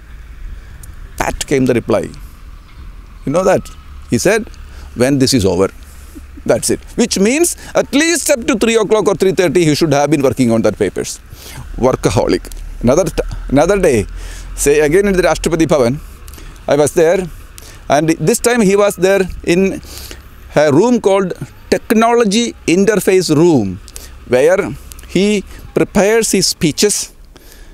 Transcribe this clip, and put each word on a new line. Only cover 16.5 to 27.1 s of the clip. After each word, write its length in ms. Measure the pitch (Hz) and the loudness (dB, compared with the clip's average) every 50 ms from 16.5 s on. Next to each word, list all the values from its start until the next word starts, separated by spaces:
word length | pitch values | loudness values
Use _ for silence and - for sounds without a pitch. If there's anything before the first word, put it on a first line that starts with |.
| - - - | -18 -10 -4
I 80 | - 139 | 0 2
was 200 | 143 151 135 - | 2 2 2 2
there, 320 | 170 160 160 185 190 185 151 - - - - - - - - - - - - | 2 4 4 2 0 -2 -6 -10 -14 -18 -20 -20 -20 -20 -20 -20 -10 -4 0
and 200 | - 147 160 156 | 0 2 2 0
this 300 | 160 - 156 160 240 - | 0 0 2 0 0 2
time 220 | - 233 240 247 | 2 2 2 4
he 140 | 214 185 196 | 2 4 4
was 200 | 202 202 202 - | 4 2 2 2
there 260 | - 170 190 196 196 190 175 - - - | 2 2 2 4 2 0 -2 -6 -6 -2
in 360 | - 170 180 190 190 - - - - - - - - - - - - - - - - - | 0 2 2 2 0 -2 -4 -10 -14 -16 -16 -16 -18 -18 -18 -20 -20 -20 -20 -12 -4 0
a 160 | 143 151 151 | 2 4 4
room 280 | 131 151 214 247 247 220 | 4 4 4 4 2 2
called 340 | - 202 190 196 196 175 - - - - - - - - | 2 2 2 2 0 -2 -6 -10 -14 -16 -18 -10 -4 -2
Technology 840 | 202 185 - - 233 214 226 233 240 233 240 202 185 233 240 220 - - - | -2 -2 0 0 2 2 4 4 4 2 2 2 2 0 0 -2 -4 -6 -2
Interface 640 | - 165 185 202 208 214 185 - - 190 185 175 - 156 | 0 2 2 4 2 2 2 2 2 2 2 2 2 2
Room, 440 | 139 170 175 160 127 104 95 90 - - - - - - - - - - | 4 4 4 4 4 2 -2 -6 -10 -14 -16 -18 -18 -18 -18 -20 -16 -6
where 440 | - 117 127 139 165 185 202 185 - 135 - - - - - - - | 0 2 4 4 4 4 2 0 -4 -6 -10 -14 -18 -18 -18 -10 -4
he 340 | - 175 196 208 214 196 - - - - - - - | 0 0 2 2 0 -2 -4 -6 -14 -18 -10 -4 -2
prepares 560 | - 160 - - 208 190 208 220 226 220 - | -2 -2 0 2 2 2 4 2 2 2 2
his 160 | - 190 170 | 0 0 0
speeches 680 | - - - - 151 - - - 208 - - - - | 0 -2 0 -2 -2 0 2 0 0 0 -2 -6 -10